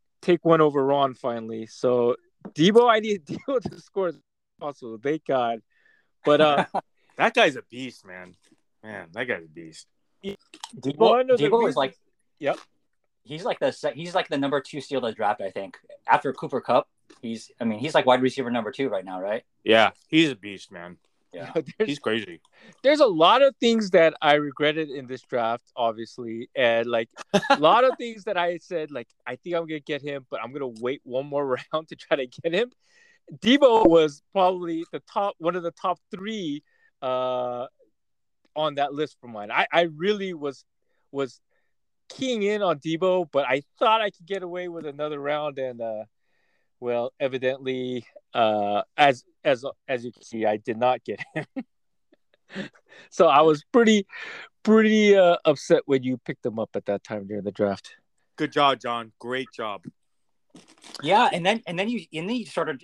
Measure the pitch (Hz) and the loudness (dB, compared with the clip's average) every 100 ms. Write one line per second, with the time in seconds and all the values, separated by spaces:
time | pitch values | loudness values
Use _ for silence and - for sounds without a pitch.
0 | _ _ - 175 165 160 151 143 135 143 | _ _ 0 2 4 6 4 2 0 2
1 | 135 123 131 117 113 113 113 - 127 123 | 0 -2 -6 -6 -8 -10 -12 -2 0 2
2 | 120 - _ _ - - 175 220 240 220 | 2 -2 _ _ -12 2 6 6 6 2
3 | 214 202 143 - - 262 - - - 196 | 0 -6 -6 -12 -4 -4 -6 -14 -12 -6
4 | 180 151 _ _ _ - 147 - 120 110 | -6 -6 _ _ _ -14 -14 -12 -14 -8
5 | 135 156 - 131 117 113 _ _ _ _ | -6 -4 -2 0 0 -4 _ _ _ _
6 | _ _ 147 147 151 143 - 190 - _ | _ _ 2 4 4 2 -2 -6 -10 _
7 | _ - 208 240 190 127 - 123 127 - | _ -2 0 4 2 2 -14 -14 -14 -14
8 | 98 92 90 92 _ _ _ _ 110 104 | -18 -18 -18 _ _ _ _ _ -16 -14
9 | 85 101 123 92 82 80 80 - - _ | -12 -10 -6 -6 -8 -20 -20 -20 -20 _
10 | _ _ 196 202 _ - - - 135 147 | _ _ -14 -14 _ -20 -20 -10 -8 2
11 | 220 240 262 247 147 233 202 147 135 _ | 4 4 2 2 4 2 2 0 -2 _
12 | _ _ _ - 139 - - _ _ _ | _ _ _ -8 -6 -6 -10 _ _ _
13 | _ _ - 156 220 - 170 - 151 131 | _ _ -16 -10 -6 -2 -4 -4 -8 -8
14 | 175 175 - 147 139 143 - 151 - 135 | -6 -4 -2 -4 -2 -4 -6 -14 -6 -6
15 | 117 107 104 107 98 101 95 - _ - | -6 -4 -4 -4 -6 -10 -12 -16 _ -12
16 | - 127 139 - 156 127 - 127 - _ | 0 0 0 -8 -6 -6 0 0 0 _
17 | _ - 117 113 - - 113 107 151 151 | _ -16 -12 -12 -14 -8 -6 -4 -2 0
18 | 127 127 127 139 120 120 107 117 135 98 | 2 2 2 -2 -6 -4 -6 -6 -4 -4
19 | 92 92 98 113 _ _ 107 110 101 - | -6 -8 -6 -6 _ _ 4 4 4 0
20 | - 156 160 110 101 98 - 90 87 87 | -2 2 2 -2 -12 -16 -16 -18 -18 -20
21 | _ _ _ 85 - 165 143 - 220 285 | _ _ _ -16 -8 -8 -8 -6 -4 -4
22 | 113 110 98 85 _ _ - _ 262 302 | -4 -4 -6 -16 _ _ -20 _ 0 4
23 | 262 160 175 247 277 - 233 226 202 180 | 4 6 6 6 4 2 0 2 4 4
24 | 160 - 151 147 147 135 147 151 151 139 | 4 4 2 4 2 -2 -2 0 -6 -8
25 | 127 127 - 127 113 117 _ - 117 110 | -10 -14 -6 -4 -2 -4 _ -4 -2 -2
26 | 113 - 113 113 127 - 120 117 117 117 | -12 -12 -12 -10 -10 0 2 2 0 -2
27 | 117 - - 202 - 269 156 220 254 - | -4 -12 -2 -2 2 4 6 6 4 0
28 | 240 220 214 180 175 175 - 175 151 135 | -10 -10 -6 -2 -2 -4 -8 -8 -8 -10
29 | - _ - 127 180 170 160 156 151 147 | -14 _ -14 -12 -6 -6 -6 -10 -8 -8
30 | 143 139 131 120 117 139 131 110 123 143 | -8 -12 -10 -10 -10 -8 -10 -6 -6 -6
31 | 127 123 143 143 139 127 - 156 160 160 | -6 -8 -4 -4 -2 -4 -4 -8 -8 -14
32 | - 147 127 - 170 175 247 _ _ _ | -4 -2 -2 -6 -4 -2 -4 _ _ _
33 | _ _ - 151 214 285 269 220 180 165 | _ _ -20 -4 2 6 6 6 6 6
34 | 156 143 _ 196 185 185 170 165 170 143 | 4 -2 _ 2 2 0 -6 -8 -8 -14
35 | _ 220 202 - 165 180 170 - 185 175 | _ -4 -4 -4 -4 -4 -8 -6 -6 -6
36 | - 185 202 220 165 147 _ _ _ - | -10 -12 -10 -8 -8 -8 _ _ _ -10
37 | 131 127 127 127 123 120 131 _ _ _ | -6 -4 -4 -4 -6 -8 -12 _ _ _
38 | _ _ _ _ _ 151 156 143 139 143 | _ _ _ _ _ -4 -4 -2 -4 -2
39 | 143 _ 120 110 104 131 190 160 175 151 | -6 _ -16 -12 -4 -2 0 2 0 -2
40 | 190 208 190 165 143 131 _ _ _ _ | -2 -2 -4 -6 -8 -10 _ _ _ _
41 | _ 139 131 - _ _ _ _ _ _ | _ -6 -6 -8 _ _ _ _ _ _
42 | _ - 262 226 202 214 190 151 160 160 | _ -8 -4 -2 -2 0 0 -2 -4 0
43 | 185 185 170 139 131 139 - - 240 220 | 2 0 0 -2 0 -2 -4 0 2 4
44 | 208 _ 165 196 180 180 180 165 151 143 | 0 _ -10 -10 -8 -8 -8 -10 -12 -8
45 | 151 147 143 151 151 135 131 117 117 107 | -8 -6 -4 -4 -4 -6 -8 -6 -8 -8
46 | 107 _ _ _ _ _ _ _ 123 120 | -12 _ _ _ _ _ _ _ -4 -4
47 | 117 - 139 127 127 135 131 127 127 123 | -4 -4 -6 -2 -4 -4 -6 -6 -6 -8
48 | - - _ 120 110 107 101 104 - - | -10 -20 _ 0 2 2 -2 -2 -4 2
49 | 143 127 _ _ 151 123 135 - - 127 | 2 2 _ _ -2 -2 -4 -14 -8 -8
50 | 120 - - 113 107 107 123 110 123 123 | -8 -16 -14 -4 -2 -2 -4 -2 -2 -2
51 | - 101 - - - 269 - _ _ _ | -6 -10 -8 -10 -10 -12 -14 _ _ _
52 | _ _ _ _ _ 196 202 _ _ - | _ _ _ _ _ -14 -14 _ _ -20
53 | - - 170 143 160 151 - 247 220 214 | -12 2 6 8 6 4 2 4 6 4
54 | 190 - - - - _ 214 220 214 214 | 2 -12 -16 -16 -18 _ 4 6 6 6
55 | 208 196 175 175 160 143 - 160 147 135 | 6 8 6 4 2 0 2 2 2 0
56 | 127 127 - 135 123 110 107 113 - 101 | 0 -6 -8 -8 -6 -6 -6 -6 -6 -6
57 | - 107 98 104 98 98 104 95 - - | -6 -10 -8 -8 -8 -2 -2 -2 -10 -20
58 | _ _ _ - 151 147 143 135 123 117 | _ _ _ -6 -4 2 0 0 -6 -8
59 | 110 _ 120 127 123 - 110 95 - _ | -10 _ -8 -8 -8 -10 -10 -10 -14 _
60 | _ _ _ _ _ - _ _ - - | _ _ _ _ _ -20 _ _ -20 -10
61 | 143 208 233 170 175 220 - 175 214 233 | 0 4 4 2 -2 -2 -4 -6 -4 -6
62 | 165 156 180 247 208 - 156 135 | -8 -10 -6 -6 -6 -6 -6 -6